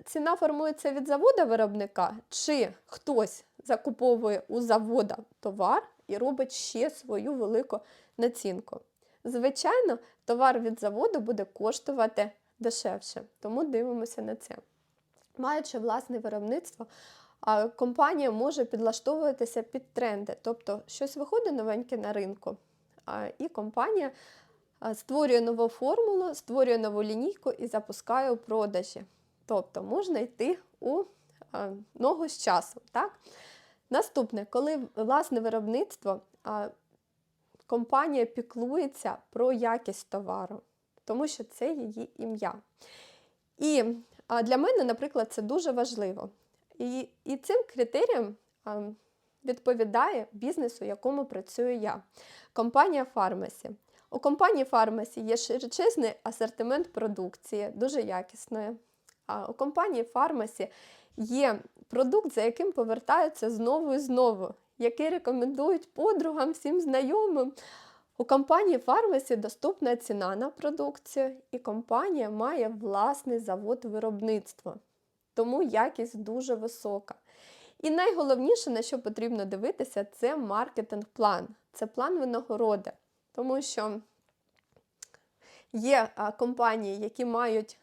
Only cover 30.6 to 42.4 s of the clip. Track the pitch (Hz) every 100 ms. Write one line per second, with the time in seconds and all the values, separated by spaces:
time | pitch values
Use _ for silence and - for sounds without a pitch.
30.6 | _ - 247 330 370 _ _ - - -
31.6 | 196 196 214 - 254 320 311 - - 175
32.6 | - - _ 240 392 - - - - -
33.6 | _ _ - 269 440 277 226 214 208 247
34.6 | 294 302 233 - 220 285 349 240 226 226
35.6 | 214 240 415 - 196 190 - _ - 214
36.6 | 208 - _ _ _ _ _ _ _ _
37.6 | - 233 233 277 311 269 233 240 - 240
38.6 | 240 311 277 - 185 - _ - 254 240
39.6 | 233 240 220 - - 196 190 190 185 -
40.6 | - _ _ _ - 233 294 - 233 -
41.6 | 262 302 226 220 - - 226 214